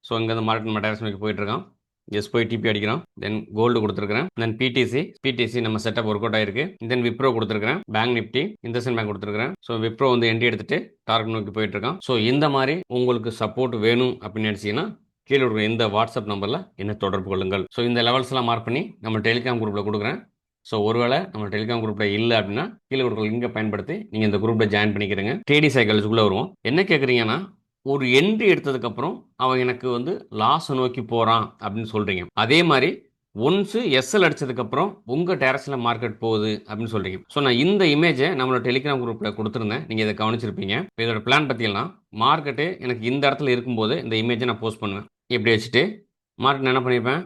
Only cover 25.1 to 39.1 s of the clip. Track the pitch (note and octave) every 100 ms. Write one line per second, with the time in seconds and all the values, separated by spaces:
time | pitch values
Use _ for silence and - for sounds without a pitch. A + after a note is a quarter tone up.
25.1 | G2 G2+ F3+ - D3 D3+ B2+ G#2+ G#2+ G#2+
26.1 | A2+ G#2 F#2+ F#3 - A2+ D3 F#3+ D#3 C3
27.1 | A#2+ A2 C3 F#3+ _ _ _ C3 C#3 C3
28.1 | B2+ F#3 A3 A3 E3 C#3 C3 A#2 G#2+ D3
29.1 | - _ _ B2+ B2+ B2+ A#2+ B2+ A#2+ C3
30.1 | G3 - G#2+ A2 D3+ D#3+ C3+ B2+ B2 A2
31.1 | A#2 A2+ A2+ G#2+ - G#2+ G#2 A2 A2 G#2
32.1 | G2 A2+ - A2+ D#3 E3+ C3+ C3+ - _
33.1 | _ _ G2+ B2 F#3+ G3+ A3+ A#3 C3 C3
34.1 | G#3+ F3 D3 C3+ B2 A#2 B2+ G3 G#3 -
35.1 | C#3 F3 F3+ C3 C3+ C#3+ C3+ A#2+ A#2 A#2
36.1 | G#2 A2+ A2 G#2+ G#2+ - G#2+ A2+ G#2+ F#2+
37.1 | F#2 - D3 C#3 A#2+ D3+ G3+ F3+ D3 E3+
38.1 | C3 D3 D#3 C3 B2+ A#2 B2+ C#3+ C3+ A#2+